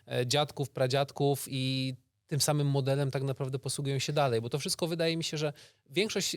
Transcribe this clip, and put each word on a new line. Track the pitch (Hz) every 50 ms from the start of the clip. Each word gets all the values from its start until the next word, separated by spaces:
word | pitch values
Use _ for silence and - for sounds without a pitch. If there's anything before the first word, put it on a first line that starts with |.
| _ - 127
e, | 123 123
dziadków, | 123 135 143 151 143 - - 139 -
pradziadków | - 131 131 127 131 139 139 135 - - 143 143 139 135 - -
i | - 131 131 131 131 131 131 131 131 - _ _ _ _ _
tym | _ 160 139
samym | - - 147 147 143
modelem | 143 139 139 131 135 135 143 143 135
tak | - 139 135
naprawdę | 139 127 - 143 131 135 135
posługują | - 135 - - 143 139 135 135
się | - - 147
dalej, | 151 143 131 117 113
bo | 113 120
to | - 143
wszystko | - 190 - - 180
wydaje | 160 175 165 165 165 165
mi | 165 160
się, | - - 151
że | 156 147 143 - - - _ _ _ -
większość | 139 165 208 220 - 202 - - -